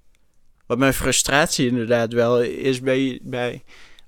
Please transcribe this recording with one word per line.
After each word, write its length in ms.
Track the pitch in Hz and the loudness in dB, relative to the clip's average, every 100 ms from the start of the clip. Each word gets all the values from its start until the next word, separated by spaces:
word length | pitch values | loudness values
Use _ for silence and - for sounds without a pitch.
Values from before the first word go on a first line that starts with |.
| - _ _ _ - _ - | -20 _ _ _ -20 _ -4
wat 120 | 117 | 2
mijn 140 | 135 | 2
frustratie 720 | 127 135 120 - 139 165 - 131 | 2 0 0 2 2 2 0 0
inderdaad 440 | 123 113 120 113 | 0 0 0 0
wel 300 | 120 117 123 | 0 2 2
is 380 | 120 - 135 127 | 0 -2 -2 0
bij, 380 | 131 131 135 127 | 0 0 0 -4
bij, 400 | 131 127 123 131 - - - - | -8 -6 -6 -6 -14 -20 -20 -20